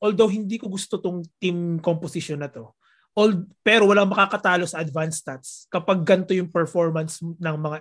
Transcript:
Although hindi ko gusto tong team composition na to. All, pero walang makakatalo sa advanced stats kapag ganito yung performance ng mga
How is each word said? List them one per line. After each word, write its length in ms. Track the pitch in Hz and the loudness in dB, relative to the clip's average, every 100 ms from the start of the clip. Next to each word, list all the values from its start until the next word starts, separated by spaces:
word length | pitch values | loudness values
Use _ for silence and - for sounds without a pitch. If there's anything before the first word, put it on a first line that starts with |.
Although 240 | 208 202 220 | 0 4 2
hindi 320 | 214 196 226 | 0 -4 -6
ko 80 | 202 | -6
gusto 320 | 190 - 185 | -8 -6 -6
tong 240 | 180 175 165 _ | -4 -6 -10 _
team 400 | 185 175 175 165 | -2 -2 -2 -2
composition 640 | 170 160 170 170 - 143 | -2 -2 -4 -8 -8 -8
na 80 | 143 | -10
to. 240 | 123 113 _ _ _ _ | -12 -20 _ _ _ _
All, 320 | - 214 185 - _ | 2 2 2 -4 _
pero 240 | - 226 202 | 2 6 6
walang 240 | 202 196 | 6 4
makakatalo 560 | 196 196 202 190 180 170 | 2 2 2 2 2 0
sa 160 | 160 | -6
advanced 400 | 160 151 160 160 | -6 -4 -4 -6
stats 480 | - 131 - - - | -10 -14 -16 -20 -8
kapag 320 | 185 170 190 | -2 0 2
ganito 320 | 160 185 190 | 4 2 2
yung 160 | 185 175 | -2 0
performance 720 | 170 160 180 165 160 160 - | -2 0 0 0 -2 -6 -8
ng 340 | 165 165 165 156 | -12 -6 -6 -4
mga 220 | 156 156 | -6 -6